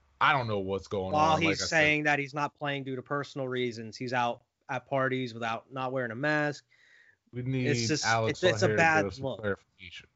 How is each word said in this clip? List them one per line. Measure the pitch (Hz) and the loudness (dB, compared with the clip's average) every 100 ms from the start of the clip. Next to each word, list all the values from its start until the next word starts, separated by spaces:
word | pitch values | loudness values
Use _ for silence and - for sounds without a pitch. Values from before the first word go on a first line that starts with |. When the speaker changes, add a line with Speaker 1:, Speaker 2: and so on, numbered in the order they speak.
| _ - | _ 2
Speaker 1:
I | 151 | 4
don't | 143 113 | 4 0
know | 104 | -2
what's | 95 95 - | -2 -4 -2
going | 101 92 | -4 0
Speaker 2:
While | 151 156 | 2 4
Speaker 1:
on, | 156 | 4
Speaker 2:
he's | 160 | 2
Speaker 1:
like | |
I | - | 0
said. | - | 0
Speaker 2:
saying | 165 151 151 | 2 4 2
that | 147 143 | 2 0
he's | 139 | -2
not | 147 147 - | -4 -6 -4
playing | 147 139 | -4 -4
due | 135 127 | -4 -8
to | |
personal | - 143 135 143 131 | -4 -4 -4 -6 -4
reasons, | 127 123 110 110 - | -2 -2 -4 -10 -8
he's | 123 | -4
out | 127 120 120 _ _ - | 0 0 -2 _ _ -8
at | 131 - | -8 -2
parties | 135 131 131 127 | 0 0 0 -4
without, | 113 113 113 - | -6 -6 -6 -8
not | 131 131 | -6 -4
wearing | 131 120 | -2 -4
a | 110 | -2
mask. | 147 151 147 143 _ _ _ _ _ _ _ | 0 2 0 -4 _ _ _ _ _ _ _
Speaker 1:
We | 120 | -6
need | 123 131 127 | -2 0 2
Speaker 2:
It's | 123 113 | 2 0
just, | 147 110 | 0 2
Speaker 1:
Alex | 113 113 - | 2 2 2
Speaker 2:
it's, | 180 | 2
it's | - | 4
a | 190 | 2
Speaker 1:
O'Hare | - | 4
to | |
Speaker 2:
bad | 160 156 | 6 4
Speaker 1:
give | 151 | 2
us | - | -4
some | |
Speaker 2:
look. | 135 110 | -6 -4
Speaker 1:
clarification. | 104 95 _ _ 90 - - | -4 -4 _ _ -18 -18 -20